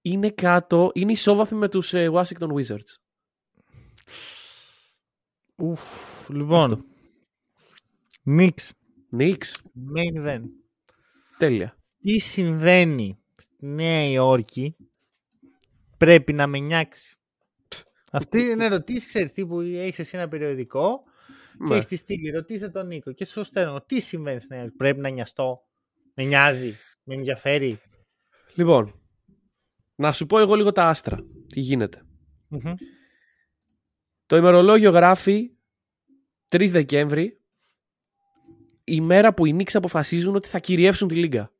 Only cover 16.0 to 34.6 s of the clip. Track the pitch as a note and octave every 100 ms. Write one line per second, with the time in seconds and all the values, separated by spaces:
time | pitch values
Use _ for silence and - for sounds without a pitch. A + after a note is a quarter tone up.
16 | D#3+ E3+ C3+ D3 C#3+ C#3 C#3+ E3 D#3 -
17 | - _ _ _ _ _ _ - _ _
18 | _ C#3+ C#3 A3 A#3+ A3+ A3+ F#3+ D3+ B3
19 | - A3 D#3 - F3+ F3 F3 F3 F#3 F3+
20 | D#3+ F3+ E3+ D#3 D3 C3 A#2+ C3+ F3 C4+
21 | _ _ _ - _ _ G#3 G#3+ - F3+
22 | - G3 D#3 D#3 D#3+ A3 G3+ F3+ F#3 E3
23 | C3+ B2+ F#3+ G#3+ G3+ G3 E3 C#3 _ C4
24 | - E3 D3 B2+ - B2+ A#2+ - C#3 C#3
25 | C#3 C3 A#2 - C3 B2+ _ _ _ _
26 | _ - C3+ C#3+ C#3+ B2+ B2 G#2 _ _
27 | - C3+ C3+ B2+ C#3 D3 C3+ G#2+ _ _
28 | _ _ _ _ _ - E3+ C#3+ G#2 -
29 | _ _ _ _ _ _ _ _ _ -
30 | D3 C#3+ D3+ A3 G#3 G#3+ G#3 G3+ E3+ D#3
31 | - G2 - - _ - C3 C3+ G#2 -
32 | _ _ _ _ _ D3 C#3 F3+ - _
33 | _ _ _ _ _ _ _ _ _ _
34 | _ _ _ D#3+ F3 F3